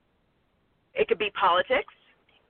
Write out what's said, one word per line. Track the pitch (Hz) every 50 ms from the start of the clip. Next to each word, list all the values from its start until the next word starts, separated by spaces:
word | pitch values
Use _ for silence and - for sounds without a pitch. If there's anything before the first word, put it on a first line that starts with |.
| _ _ _ _ _ _ _ _ _ _ _ _ _ _ _ _ _ _ -
It | - 220 -
could | 226 -
be | 214 208 -
politics. | - 202 185 170 180 180 - 254 - 440 - - _ _ _ _ _ _ _ _ _ _ _